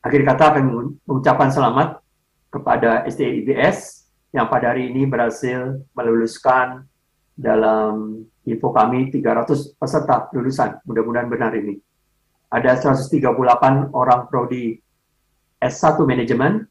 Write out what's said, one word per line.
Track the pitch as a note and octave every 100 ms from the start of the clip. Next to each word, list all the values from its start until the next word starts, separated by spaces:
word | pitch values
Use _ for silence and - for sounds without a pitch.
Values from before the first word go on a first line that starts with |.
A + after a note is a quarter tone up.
Akhir | - C#3+ C3+
kata, | C3+ D#3 D3
kami | C3+ A#2+ A#2+ - -
mengucapkan | C3 C#3 D#3 C3+
selamat | C#3 B2 B2 D#3+ - _ _ _ _ _
kepada | - - - A#2 A2+ A#2
S |
T | A2+
I | B2 C3
I | A#2+
B |
S | C3 D3+ G3 - - _ _ _
yang | C3+ A2+
pada | B2+ A#2+
hari | B2 B2+
ini | B2+
berhasil | C3+ B2 A#2 A2+ B2+ B2+ B2+ C#3 -
meluluskan, | - A#2 A2+ A2+ - C3+ B2+ B2+ B2+ - _ _ _ _ -
dalam | B2 A2 A2 A2 G#2+ G#2+ G#2+ A2 A2 _ -
info | A#2 A#2+
kami, | A#2+ G#2+ B2+ C3
tiga | C#3 A#2 A2+
ratus | - C#3 - _
peserta | - - D3+ B2+ -
lulusan. | C3+ B2+ C3+ F3+ - -
Mudah-mudahan | A2+ A2+ A#2+ A#2+
benar | A#2 A#2
ini. | G#2+ G2+ G2+ _ _ _ _ _ _ _
Ada | A#2+ B2+ B2+
seratus | D3 C3+ -
tiga | C#3 C3 A#2+
puluh | B2
delapan | A#2+ C3+ C#3 C#3
orang | C3 B2 B2+ -
prodi | C3 A#2+ B2+ A#2+ A2 _ _ _ _ _ _ _ _
S | B2+ -
satu | D#3+ D#3 D3
manajemen | B2+ A#2 B2 C3+ A3 -